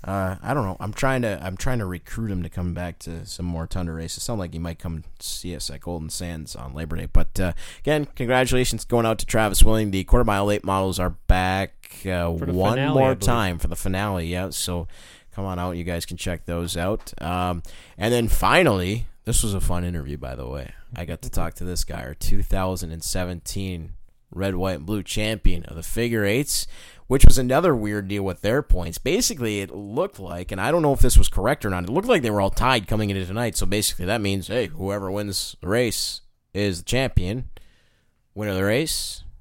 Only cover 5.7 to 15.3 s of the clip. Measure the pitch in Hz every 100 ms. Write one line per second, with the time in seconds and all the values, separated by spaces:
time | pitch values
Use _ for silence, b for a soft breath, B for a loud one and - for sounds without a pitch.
5.7 | 71 - 87 78 - 90 80 76 - 65
6.7 | 65 80 - 78 - - - 90 82 B
7.7 | B - 151 143 - 120 127 127 127 127
8.7 | 113 - 120 113 110 - 113 107 95 -
9.7 | 110 107 95 92 123 113 101 101 104 -
10.7 | 95 95 92 90 85 - 92 92 95 95
11.7 | - - - 98 90 85 82 82 90 98
12.7 | 123 139 135 131 131 - 120 98 85 -
13.7 | 82 - 92 104 95 82 90 92 73 -
14.7 | 87 82 B B B B